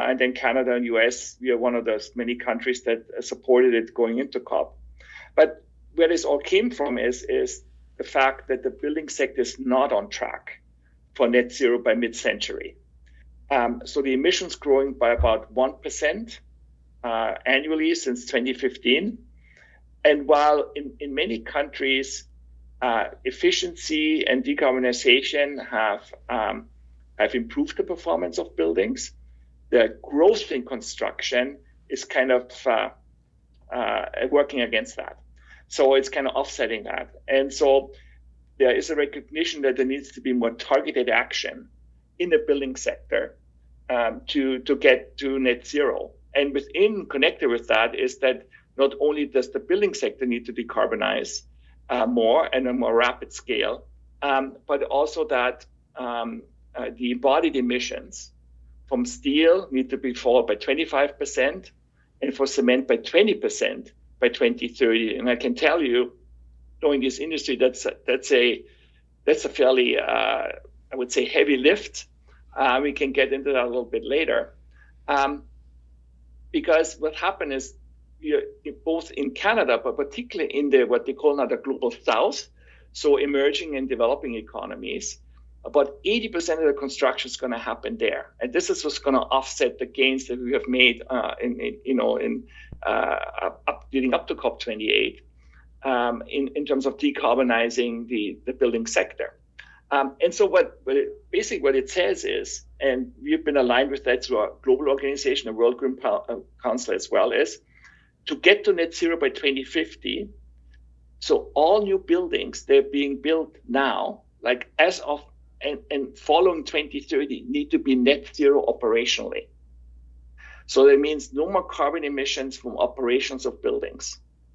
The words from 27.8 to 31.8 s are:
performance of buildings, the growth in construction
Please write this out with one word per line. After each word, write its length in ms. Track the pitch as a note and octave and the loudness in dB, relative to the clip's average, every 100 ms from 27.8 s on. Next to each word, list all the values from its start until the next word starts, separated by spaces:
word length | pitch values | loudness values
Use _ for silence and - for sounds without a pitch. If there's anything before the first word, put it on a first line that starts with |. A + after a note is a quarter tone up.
performance 560 | - E3+ E3+ E3+ F3 E3+ | -4 -4 -4 -2 -2 -6
of 180 | E3 - | -6 -2
buildings, 560 | E3 E3+ G#3+ C4 - - - - - _ - | 0 2 0 -2 -10 -16 -20 -20 -20 _ 2
the 300 | B2 A2 - | 4 4 0
growth 480 | - C#3+ F#3 A3+ - | -2 4 6 4 0
in 120 | C3+ | -6
construction 960 | A#2+ A#2+ - - G#2+ - - B2 C3+ C#3+ - _ | -6 -8 -10 -6 -6 -6 -2 0 0 -6 -20 _